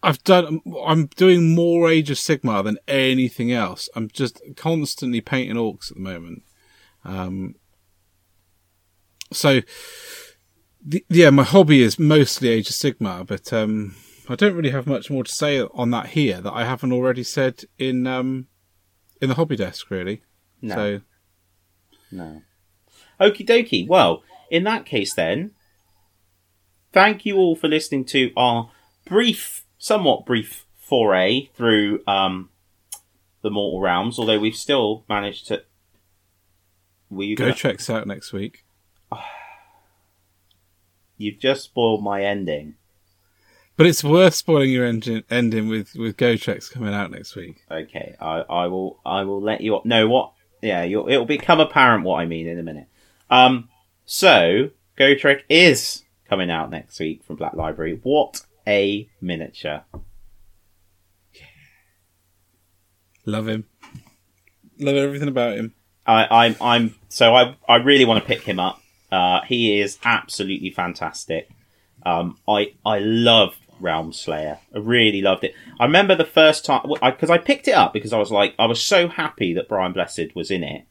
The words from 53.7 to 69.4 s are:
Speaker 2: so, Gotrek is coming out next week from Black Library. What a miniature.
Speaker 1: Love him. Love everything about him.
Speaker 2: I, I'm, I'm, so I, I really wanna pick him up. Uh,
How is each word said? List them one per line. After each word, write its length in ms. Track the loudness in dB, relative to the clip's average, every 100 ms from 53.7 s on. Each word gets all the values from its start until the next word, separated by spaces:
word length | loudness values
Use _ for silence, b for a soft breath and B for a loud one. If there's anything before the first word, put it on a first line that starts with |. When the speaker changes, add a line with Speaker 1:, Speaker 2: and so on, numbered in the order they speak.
| _ _ _
Speaker 2:
so, 640 | _ 2 6 6 6 2 0 _ _ 2
Gotrek 460 | 4 4 2 0 2
is 540 | 6 6 6 -2 -10 _ _ _
coming 220 | -4 -2
out 200 | -4 -6
next 300 | -10 -16 -10
week 240 | -8 -8
from 120 | _ -4
Black 180 | -4
Library. 440 | -2 -8 -6 -6 -6
What 400 | -2 0 0 -6 _ _ -2
a 400 | 0 2 -2 -8 _
miniature. 640 | -8 -6 -8 -10 -10 -10 _ -20 -20 -20 -20 -20 -20 _ _ _ _ _ _ _ _ _ b b b b b b _ _ _ _ _ _ _ _ _ _ _ _
Speaker 1:
Love 240 | -6 -6 -4
him. 180 | -6 -8 _ -20 -20 _ _ _ _ _ _ _ _
Love 180 | -2 0
everything 320 | 0 -2 -4
about 280 | -2 -2 -4
him. 180 | -8 _ _ _ 2
Speaker 2:
I, 400 | 4 6 4 4
I'm, 100 | 2
I'm, 340 | 0 0 0 -4 _
so 260 | 2 6
I, 220 | 6 4 0 -10
I 80 | -4
really 280 | 2 4
wanna 160 | 4 2
pick 220 | 0 -6
him 160 | -4 -4
up. 220 | -4 -6 _ _ _
Uh, 300 | 0 2 0